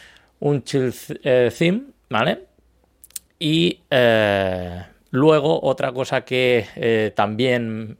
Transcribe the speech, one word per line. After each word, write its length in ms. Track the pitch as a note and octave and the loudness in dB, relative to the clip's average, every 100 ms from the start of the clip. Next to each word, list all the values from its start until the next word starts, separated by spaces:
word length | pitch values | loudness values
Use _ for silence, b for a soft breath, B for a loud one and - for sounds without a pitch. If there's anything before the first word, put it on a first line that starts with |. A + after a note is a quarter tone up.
| B B B - | B B B -6
un 240 | D3 C#3+ | -2 -2
child, 320 | - C#3 B2+ - - - | -2 -2 -2 -4 -12 -6
eh, 280 | C#3+ B2+ A#2+ - | 2 4 2 2
theme, 260 | E3+ G#3+ C#4 _ - | 0 0 -6 _ -4
¿vale? 360 | A2 C#3 D4 F#4+ _ _ _ _ _ - - _ - | 0 0 -2 -10 _ _ _ _ _ -20 -20 _ -6
Y, 440 | D#3 D#3+ F3 - - | -2 0 0 -2 -2
eh, 920 | C3+ A#2+ A2 G#2+ G2 F#2+ F#2 F2+ F2 F2+ b - | 2 4 4 2 2 0 -4 -8 -10 -14 b -6
luego 500 | B2+ D#3 D#3 D3 D#3+ | 2 4 4 2 0
otra 300 | C#3 C3 C3+ | -2 -2 -4
cosa 340 | B2+ B2+ C3 - | -4 -4 -4 -2
que, 400 | B2+ B2+ A#2+ G#2 - | 0 2 2 -2 -4
eh, 360 | A#2 A2+ G#2+ - | 0 0 0 -2
también, 840 | G#2 G#2+ B2+ B2 A2+ A2 A2 | -2 0 0 0 -2 -8 -12